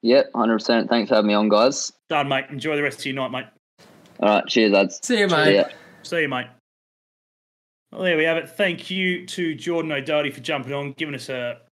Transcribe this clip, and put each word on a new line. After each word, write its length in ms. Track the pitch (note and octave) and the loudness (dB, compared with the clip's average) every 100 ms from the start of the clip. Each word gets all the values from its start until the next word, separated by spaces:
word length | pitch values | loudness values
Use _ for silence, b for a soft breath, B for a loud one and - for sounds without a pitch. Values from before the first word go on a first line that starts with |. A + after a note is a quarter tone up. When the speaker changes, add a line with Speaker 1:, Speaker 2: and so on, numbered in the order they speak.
Speaker 1:
Yep, 280 | A2+ C3 C#3 | 4 4 4
hundred 240 | - A2+ A2+ | 0 0 0
percent. 300 | - A#2 - | 2 0 2
Thanks 200 | A#2 G#2 | 0 2
for 80 | A#2 | 2
having 120 | G#2+ | 4
me 60 | |
on, 140 | G#2 G#2+ | 2 4
guys. 440 | G#2 B2 C3+ - _ _ | 4 4 2 -8 _ _
Speaker 2:
Done, 200 | D#3 C#3 | -4 -2
mate. 180 | C3+ C3+ | -2 -4
Enjoy 260 | C#3 D3 D3 | -8 -4 -2
the 60 | |
rest 180 | C#3+ B2+ | -4 -4
of 60 | C#3 | -8
your 80 | C3+ | -6
night, 140 | C3 | -6
mate. 160 | B2+ B2+ _ _ _ - _ _ - | -6 -12 _ _ _ -20 _ _ -2
Speaker 1:
All 100 | G#2 G#2 | 2 2
right, 100 | - | 2
cheers, 260 | B2 A2 | 2 4
lads. 260 | G2 G2 - | 6 4 -2
Speaker 3:
See 160 | - A#3 | -2 0
you, 100 | G3+ | 2
mate. 160 | D#3+ | 4
Speaker 1:
See 100 | D#3 G3 | 4 4
ya. 80 | - - - - | 2 -2 -20 -20
Speaker 2:
See 180 | - E3+ | -8 -4
you, 60 | D3+ | -2
mate. 180 | B2+ A#2+ _ _ _ _ _ _ _ _ _ _ _ _ _ _ | -4 -8 _ _ _ _ _ _ _ _ _ _ _ _ _ _
Well, 100 | - | -6
there 140 | F#3 D#3+ | -2 2
we 80 | |
have 120 | D#3+ E3 | 2 0
it. 120 | E3 | -4
Thank 400 | - G3 E3+ - | -2 -2 -2 -6
you 360 | F#3+ F#3 F3+ F3+ | -2 -2 -2 -6
to 280 | - E3+ | -6 -4
Jordan 380 | D3 E3+ E3+ D#3+ | -4 -4 -4 -2
O'Doherty 380 | D3 C#3 D3+ C#3+ | -6 -2 -2 -2
for 100 | C3+ | -6
jumping 320 | A#2+ D3 B2 | -6 -6 -6
on, 200 | C#3+ C#3+ | -8 -8
giving 220 | C3+ D#3 | -10 -10
us 140 | C#3 A#2 | -10 -10
a 300 | C3 A#2+ A#2+ _ | -8 -8 -10 _